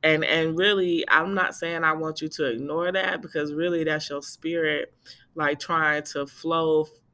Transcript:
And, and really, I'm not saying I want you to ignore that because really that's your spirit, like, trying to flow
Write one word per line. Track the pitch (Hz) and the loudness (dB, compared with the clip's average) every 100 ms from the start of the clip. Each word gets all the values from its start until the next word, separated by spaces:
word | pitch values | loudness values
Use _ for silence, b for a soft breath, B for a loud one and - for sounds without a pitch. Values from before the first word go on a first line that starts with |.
And, | 156 156 | 4 4
and | - 156 160 160 | 4 2 2 2
really, | 196 202 180 170 - | 4 4 2 0 4
I'm | 135 170 | 4 4
not | 196 185 | 0 0
saying | - 165 165 | -2 -6 0
I | 160 | 0
want | 156 160 156 | 0 -4 -6
you | 156 | -8
to | - 143 | -2 -2
ignore | 117 143 156 175 | -2 -4 -2 0
that | 185 185 180 | 0 -2 -4
because | 165 160 147 | -6 -4 -4
really | 147 175 170 | -2 0 0
that's | 156 156 151 | 0 -2 -2
your | 143 | -8
spirit, | 143 - 160 170 156 147 - _ B B B | -8 -8 -4 0 0 0 -4 _ B B B
like, | - 147 147 | -4 -2 -2
trying | - 165 156 151 | -2 2 2 0
to | 151 147 143 | -2 -6 -6
flow | - 165 165 160 156 156 - _ | -6 -2 0 4 2 0 -6 _